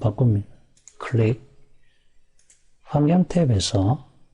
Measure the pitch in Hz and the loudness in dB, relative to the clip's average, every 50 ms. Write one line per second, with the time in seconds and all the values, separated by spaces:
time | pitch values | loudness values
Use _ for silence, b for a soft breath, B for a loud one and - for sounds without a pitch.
0 | - 110 107 - 135 120 107 101 98 - - - _ _ _ _ _ - _ - | -2 -4 -2 0 2 2 2 0 -2 -6 -16 -20 _ _ _ _ _ -20 _ -16
1 | - - - 113 113 107 127 - - - - - - _ - - - - _ _ | -10 -4 -2 0 0 0 0 -4 -8 -20 -20 -20 -20 _ -20 -20 -20 -20 _ _
2 | _ _ _ - - _ _ _ _ _ - _ _ _ _ _ _ - - 147 | _ _ _ -20 -20 _ _ _ _ _ -20 _ _ _ _ _ _ -4 -2 0
3 | 147 147 170 185 180 - - 175 170 131 113 98 92 - - 101 95 101 131 - | 2 2 2 2 2 0 0 0 0 2 0 0 -2 -2 -2 -2 0 0 -2 -4
4 | - - _ - - _ | -6 -16 _ -20 -20 _